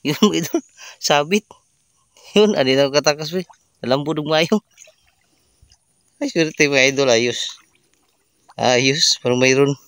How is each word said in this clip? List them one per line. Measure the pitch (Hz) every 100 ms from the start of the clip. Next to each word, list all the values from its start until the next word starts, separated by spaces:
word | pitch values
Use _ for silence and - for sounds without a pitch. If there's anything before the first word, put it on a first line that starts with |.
Yun, | 139 131
mga | 214 165
idol. | - 330 - _ - -
Sabit. | - 147 147 208 - - _ _ _ _ _ _ -
Yun, | 202 208 202
adi | 131 135
na | 139
katakas, | 143 143 147 156
pre. | 175 180 _ _ _
Alam | 117 135 147
po, | 156
dugmayo. | 151 156 165 214 _ _ - _ _ _ _ _ _ _ _ _ _ _ _ _
Ay, | 285
swerte, | 175 156 - 147
mga | 139 131 135
idol. | 139
Ayos. | 117 120 117 - - _ _ _ _ _ _ _ _ _ -
Ayos. | 117 127 131 143 - -
Parang | 127 123
mayroon. | 131 131 139 139